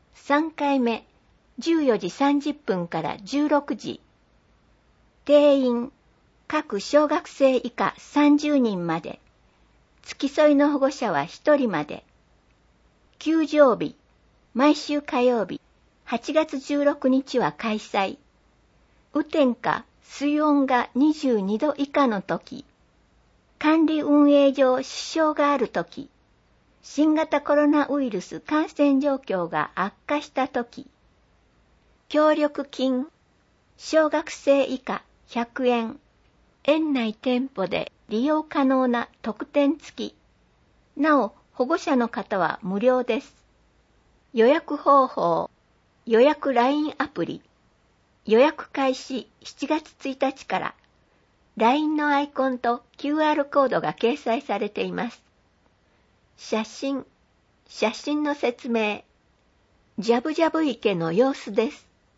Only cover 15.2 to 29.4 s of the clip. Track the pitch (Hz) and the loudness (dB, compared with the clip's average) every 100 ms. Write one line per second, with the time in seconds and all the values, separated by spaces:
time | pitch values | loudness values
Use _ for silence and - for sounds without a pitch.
15.2 | 247 240 185 - _ _ _ _ - 233 | 2 2 -2 -8 _ _ _ _ -10 -8
16.2 | - 302 311 269 - 285 285 285 262 262 | -2 0 0 -4 -4 -2 0 0 0 0
17.2 | - 254 156 - 226 214 - 208 196 - | 0 -2 -2 -2 -6 -6 -4 -4 -4 -6
18.2 | _ _ _ _ _ _ _ _ _ 294 | _ _ _ _ _ _ _ _ _ -6
19.2 | 302 330 262 233 165 - - _ _ - | -2 0 0 0 -4 -6 -8 _ _ -6
20.2 | 285 302 302 285 269 247 - 247 302 302 | -2 0 2 2 2 0 -2 0 0 2
21.2 | 269 220 190 214 302 285 277 302 277 208 | 0 0 0 -2 -2 -2 -2 0 0 0
22.2 | - 170 - - - _ _ _ _ _ | -4 -8 -8 -20 -20 _ _ _ _ _
23.2 | _ _ _ - 302 320 302 311 294 294 | _ _ _ -4 2 2 2 0 2 4
24.2 | 285 285 277 269 262 254 262 - - 320 | 6 6 4 4 2 0 -4 -10 -6 0
25.2 | 311 302 285 285 214 - 170 - 277 _ | 0 2 0 0 -2 -6 -8 -12 -18 _
26.2 | _ _ _ _ _ _ - - 311 311 | _ _ _ _ _ _ -8 0 2 2
27.2 | 320 285 285 294 294 294 - 285 262 196 | 0 -2 0 2 4 2 2 -2 -2 -4
28.2 | - 160 - 302 339 - 285 269 285 269 | -8 -12 -4 -2 -2 0 2 2 0 -4
29.2 | - 277 | -4 -4